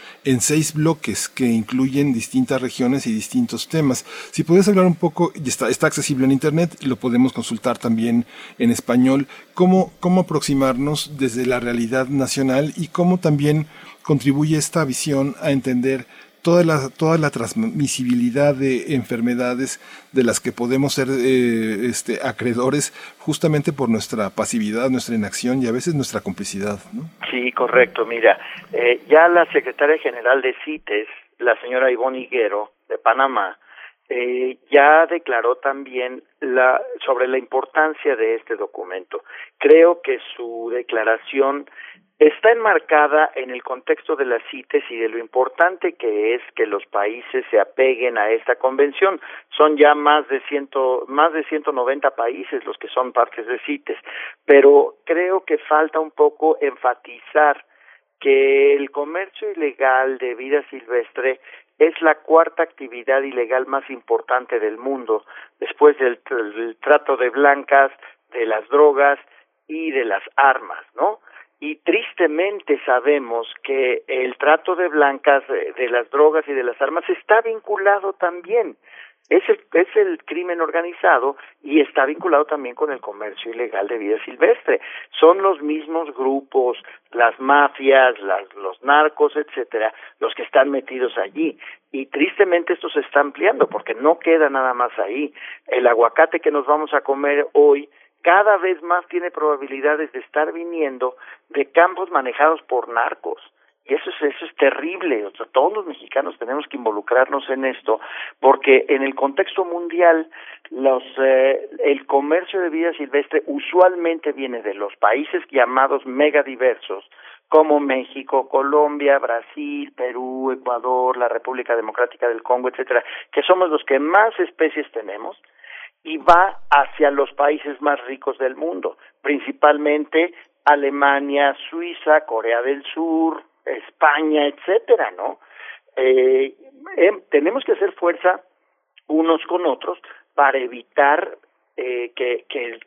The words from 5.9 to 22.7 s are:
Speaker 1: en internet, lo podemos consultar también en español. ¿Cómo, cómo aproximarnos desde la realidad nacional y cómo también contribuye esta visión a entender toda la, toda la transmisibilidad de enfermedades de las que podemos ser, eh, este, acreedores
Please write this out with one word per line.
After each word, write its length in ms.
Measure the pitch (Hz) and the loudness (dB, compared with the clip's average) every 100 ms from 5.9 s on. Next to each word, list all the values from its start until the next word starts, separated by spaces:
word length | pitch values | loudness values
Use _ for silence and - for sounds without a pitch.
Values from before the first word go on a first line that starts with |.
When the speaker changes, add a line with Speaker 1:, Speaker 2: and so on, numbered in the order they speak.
| - - 135 | -2 -4 0
Speaker 1:
en 80 | 131 | 2
internet, 380 | 135 156 156 170 - | 2 0 0 -2 -4
lo 120 | 135 123 | -6 -4
podemos 360 | 127 120 127 | 0 2 2
consultar 460 | 120 113 117 127 117 | 0 -8 -4 -4 -4
también 460 | 123 113 117 117 117 - - - | -2 -2 0 -2 -2 -12 -20 -2
en 120 | 117 | 0
español. 560 | 117 - 123 131 135 135 - - | 0 0 2 4 2 -2 -12 -18
¿Cómo, 380 | - 180 185 180 - | 0 4 4 0 -4
cómo 220 | 180 185 | 0 0
aproximarnos 960 | 180 156 - 139 135 123 143 151 - 147 | 0 -2 0 0 0 0 -2 -4 -8 -4
desde 280 | 135 117 127 | -4 -2 -2
la 140 | 123 | -2
realidad 480 | 120 120 117 131 131 | -2 -4 -2 -2 -2
nacional 640 | 139 127 - 135 127 151 - | -2 -2 -2 0 0 -2 -4
y 120 | 160 | -8
cómo 300 | - 175 185 | 0 0 2
también 460 | 170 147 147 151 151 - - - | 2 2 2 0 -4 -12 -20 -18
contribuye 540 | - 147 127 139 151 156 | -2 0 2 0 0 0
esta 280 | - 175 | -2 -2
visión 520 | 147 123 156 139 139 - | -2 -4 -2 -2 -2 -4
a 120 | 160 | -2
entender 540 | 139 131 123 131 135 123 - - _ | -2 0 -2 -2 -4 -8 -20 -20 _
toda 220 | 170 175 | 2 4
la, 260 | 165 156 131 - | 4 2 -2 -2
toda 200 | 160 160 | 0 2
la 120 | 147 | 0
transmisibilidad 1200 | 131 110 - 113 151 135 - 127 123 120 127 143 | -2 -6 -4 -4 -2 -4 -2 -2 0 0 2 2
de 440 | 135 135 127 87 135 | 2 0 -2 -2 -4
enfermedades 840 | 107 120 120 123 123 123 131 - - - _ | -4 -4 -2 -2 -4 -4 -6 -8 -16 -20 _
de 140 | 131 | 0
las 160 | 120 104 | 2 0
que 100 | 123 | -4
podemos 420 | 110 120 135 139 | -6 -2 0 0
ser, 140 | - 131 | -2 -2
eh, 800 | 135 127 127 120 113 110 101 123 | 0 2 2 2 0 -2 -4 -4
este, 320 | 117 - 110 131 | -6 -6 -6 -6
acreedores 640 | - 120 117 131 | -4 -4 -2 0